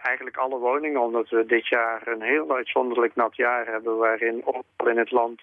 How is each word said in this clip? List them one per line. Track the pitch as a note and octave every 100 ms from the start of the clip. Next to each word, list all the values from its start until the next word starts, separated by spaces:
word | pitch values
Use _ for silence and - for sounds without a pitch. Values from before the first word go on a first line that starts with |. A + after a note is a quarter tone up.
eigenlijk | B2+ B2+ B2+ -
alle | C3 C3
woningen. | B2 C#3 D3+ C#3+
Omdat | A#2+ A#2 A2
we | A#2 A2+
dit | A#2 -
jaar | B2 A2+ A2+ -
een | A2+
heel | A2 D3 D#3 C3
uitzonderlijk | A#2 C#3 B2+ A#2+ A#2 A#2+
nat | A2+ -
jaar | A#2+ B2 A2+
hebben | A2 A2+ A2+
waarin | A2+ A2 A#2 A#2 -
overal | B2+ - - A#2+
in | A#2
het | A2+
land | B2 A#2 A#2